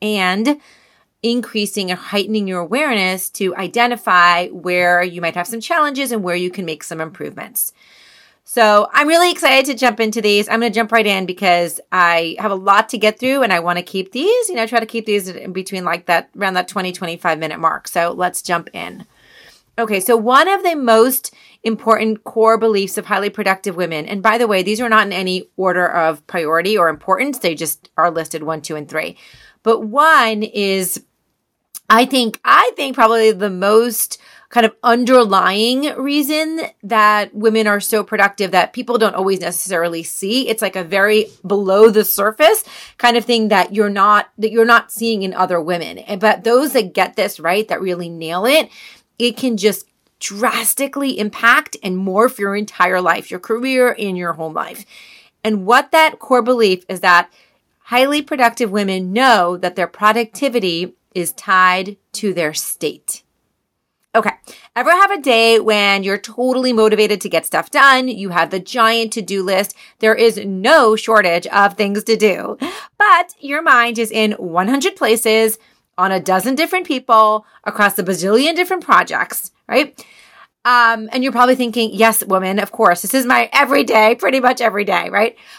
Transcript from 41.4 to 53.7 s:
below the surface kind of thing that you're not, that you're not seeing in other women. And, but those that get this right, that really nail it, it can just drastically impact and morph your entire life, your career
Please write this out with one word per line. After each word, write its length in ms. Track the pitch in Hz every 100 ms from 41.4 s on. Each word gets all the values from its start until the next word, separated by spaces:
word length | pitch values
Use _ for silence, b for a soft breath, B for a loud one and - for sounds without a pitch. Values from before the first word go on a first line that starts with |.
below 460 | 180 202 190 196 220
the 140 | 214
surface 600 | 208 - 202 214 311 427 - B B B
kind 200 | 240 240
of 80 |
thing 240 | 226 233 220
that 260 | 202 180
you're 160 | 202 208
not, 400 | 202 202 208 - -
that 140 | 220
you're 120 | 226
not 280 | 226 233 -
seeing 300 | - 226 220
in 120 | 190
other 260 | - 180 175
women. 380 | 160 175 156 90
And, 220 | - 196
but 240 | 214 202
those 280 | 220 240 294
that 220 | 277 190
get 220 | - 185 -
this 240 | 202 -
right, 260 | - 190 214
that 120 | 160
really 280 | 185 175 170
nail 380 | 165 160 175 220
it, 240 | 302 240 B B B _ _
it 180 | 240 233
can 200 | 262 220
just 300 | 202 196 - _ _ _
drastically 1000 | - 202 233 220 220 - 269 277 277 -
impact 580 | 208 - 233 269 302 -
and 140 | 202 185
morph 420 | 190 190 240 254
your 160 | 202
entire 460 | 202 214 - 180 185
life, 300 | 180 - -
your 100 | 180
career 560 | - 226 262